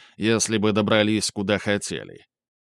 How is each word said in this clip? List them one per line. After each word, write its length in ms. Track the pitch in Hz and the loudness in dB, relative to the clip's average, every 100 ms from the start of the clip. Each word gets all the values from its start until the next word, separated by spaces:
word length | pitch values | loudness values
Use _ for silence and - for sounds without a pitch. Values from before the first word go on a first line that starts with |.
| - - | -10 -4
если 420 | 101 113 - 110 | 0 0 2 0
бы 140 | 104 | 2
добрались 580 | 104 101 110 107 107 - | 2 2 2 2 0 -2
куда 280 | - 101 101 | -6 -2 -2
хотели. 680 | - 101 - 78 50 50 _ _ _ _ _ | 0 -2 -2 -10 -10 -20 _ _ _ _ _